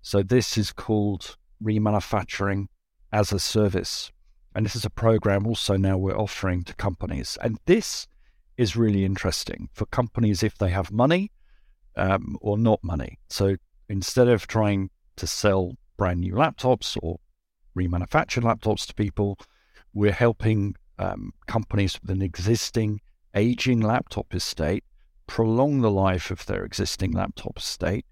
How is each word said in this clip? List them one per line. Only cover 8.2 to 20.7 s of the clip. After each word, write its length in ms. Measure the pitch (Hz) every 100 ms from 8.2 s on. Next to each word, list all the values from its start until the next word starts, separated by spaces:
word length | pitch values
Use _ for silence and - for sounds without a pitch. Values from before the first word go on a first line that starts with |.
| - _ _ -
is 180 | 113 117
really 260 | 110 101 95
interesting 640 | 95 95 - - - -
for 140 | - 107
companies 560 | - 120 - 110 98
if 160 | 107 -
they 100 | 95
have 220 | 92 87
money, 420 | 104 131 175 202 _ _ - _ _ - -
um, 400 | 95 98 - -
or 160 | 107 104
not 260 | 113 107
money. 340 | 87 82 64 - -
So 260 | - 98 95 _ _ -
instead 400 | 101 98 - 123
of 180 | 113 -
trying 440 | 113 104 98 95 _ _ -
to 100 | -
sell 520 | - 104 95 90 - _ -
brand 240 | 95 87
new 140 | 92
laptops 640 | 95 156 - 127 120 - -
or 160 | 82 87 _ _ _ _ _
remanufactured 680 | 92 92 90 90 156 - -
laptops 440 | 117 113 110 104 -
to 60 |
people, 440 | - 104 - 101 98 - _ _ - _
we're 180 | 101 104
helping, 640 | 98 120 110 113 110 101